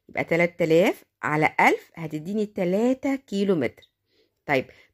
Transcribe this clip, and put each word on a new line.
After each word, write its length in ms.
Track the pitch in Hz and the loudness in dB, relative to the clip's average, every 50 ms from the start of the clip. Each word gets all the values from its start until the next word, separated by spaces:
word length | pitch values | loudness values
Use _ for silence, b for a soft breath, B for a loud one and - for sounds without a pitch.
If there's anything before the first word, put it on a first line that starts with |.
| _ - | _ -12
يبقى 160 | - - 139 | -8 -8 -4
تلات 380 | - 170 165 170 170 - - 175 | -2 0 0 0 0 0 -2 0
آلاف 420 | 156 160 165 185 247 370 - - _ _ _ - | 2 4 4 4 2 0 -4 -8 _ _ _ -6
على 320 | 123 147 151 156 - - - | -4 -2 0 0 0 2 2
ألف 300 | 180 247 403 - - - _ | 4 4 2 0 -4 -10 _
هتديني 520 | - 165 156 151 156 151 175 202 220 208 | -12 -12 -10 -10 -10 -8 -6 -4 -4 -4
تلاتة 720 | 208 - - 185 175 185 202 226 247 262 254 - 277 269 | -4 -4 -4 -2 -2 0 0 0 0 0 -2 -2 -4 -6
كيلو 380 | 269 - _ 208 196 202 196 196 | -6 -8 _ -6 -2 0 0 0
متر. 360 | 160 127 110 - - - _ _ _ _ _ _ _ _ _ _ _ _ | 0 0 -2 -4 -10 -20 _ _ _ _ _ _ _ _ _ _ _ _
طيب 200 | - 147 135 123 b b b b b | -2 -2 -2 -2 b b b b b